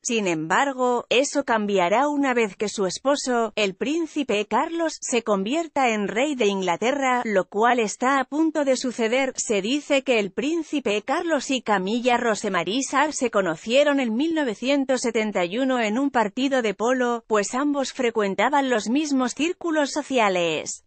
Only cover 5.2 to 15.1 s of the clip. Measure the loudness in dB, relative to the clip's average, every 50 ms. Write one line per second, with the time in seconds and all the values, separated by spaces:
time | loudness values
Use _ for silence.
5.2 | 0 0 0 0 0 -2 -2 -2 -4 -2 _ 0 2 2 2 0 -2 -2 0 0
6.2 | 0 0 0 2 2 2 2 0 0 0 0 0 0 0 0 0 0 0 0 0
7.2 | 0 0 0 0 0 _ 0 2 2 4 4 2 0 -2 -2 -2 0 2 2 2
8.2 | 0 _ 0 0 0 0 0 0 0 2 0 0 0 -6 -2 -2 -2 0 2 0
9.2 | 0 -2 -4 -6 -4 0 0 0 0 0 -2 -2 0 0 0 0 2 2 2 2
10.2 | 2 0 -2 -4 -2 0 -2 -2 -4 -2 -4 -2 -2 0 -2 -2 -2 -2 -2 -2
11.2 | 0 0 0 -2 0 -2 -4 -4 0 0 0 0 0 -2 -2 0 2 2 2 2
12.2 | 2 0 -2 0 -2 -2 -2 -2 -2 -2 -2 -4 -4 -2 0 0 0 0 0 -2
13.2 | -4 0 0 0 0 0 -2 -4 -4 0 2 4 4 4 2 2 0 0 0 -2
14.2 | 0 0 0 -2 -2 -2 -4 -4 -2 0 0 0 2 0 0 0 0 0